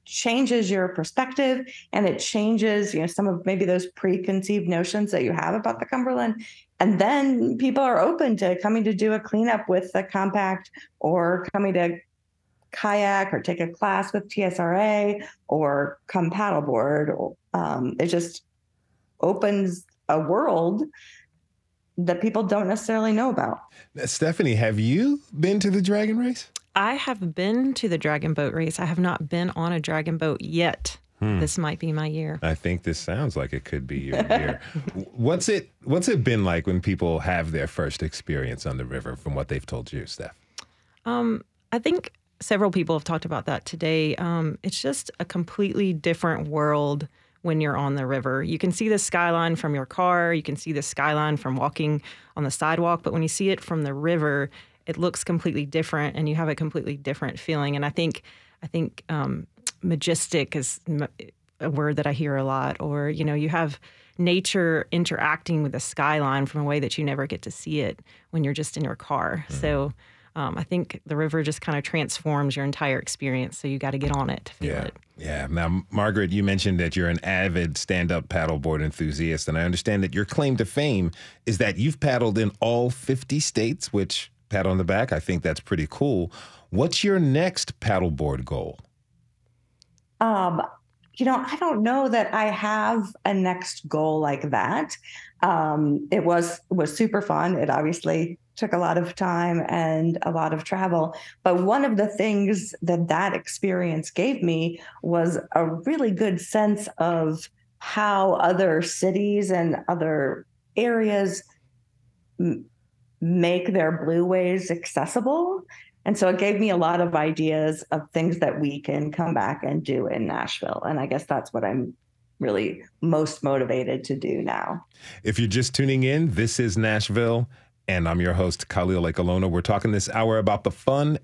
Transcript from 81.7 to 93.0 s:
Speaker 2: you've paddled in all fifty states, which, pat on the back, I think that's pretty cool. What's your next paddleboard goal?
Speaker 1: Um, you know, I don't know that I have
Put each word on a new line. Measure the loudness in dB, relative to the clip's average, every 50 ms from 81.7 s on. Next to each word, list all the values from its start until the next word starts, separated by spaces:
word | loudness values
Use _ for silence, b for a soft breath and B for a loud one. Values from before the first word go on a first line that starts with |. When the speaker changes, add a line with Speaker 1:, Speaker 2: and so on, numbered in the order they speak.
| 0
Speaker 2:
you've | 0 0 0 0 0
paddled | 0 2 2 2 2 2 2
in | 2 0 0 0 0
all | 0 2 2 2 2 0
fifty | -2 -2 -2 -2 -2 -2 -2 -2 -2 -2
states, | -2 0 0 0 0 0 -2 -4 -6 -2
which, | -2 0 0 -2 -4 -6 -8 -10 _ _ _ -4
pat | -2 0 2
on | 2 2
the | 2 2
back, | 2 2 2 2 0
I | 0 -2
think | -2 -2 -2 0 0
that's | -2 -2 -4
pretty | -4 -2 -2 -2 -2 -2
cool. | -2 0 0 2 2 0 0 -2 B B B B B B B B
What's | 0 2 2 2 2 2 2
your | 2 4 4
next | 4 4 4 4 2 0 -2 -4 -6 -8 -8 -4
paddleboard | 0 2 2 2 2 0 0 0 -2 -2 -2 -4 -4
goal? | -4 -6 -6 -6 -6 -10 -14 -20 _ _ _ _ _ _ _ _ _ _ _ _ _ _ _ _ _ _ _ _ _ _ _ _ _ _ 0
Speaker 1:
Um, | 0 2 2 2 0 0 0 -2 -4 -6 -8 -16 _ _ _ _ _ _ -4
you | 0 2
know, | 2 2 0 -2
I | -4 -4
don't | -2 0 0 0 2
know | 2 2 2 2 2 2
that | 2 2 2 2
I | 0 0 0
have | 0 0 -2 -2 0 0 2 2 2 2 0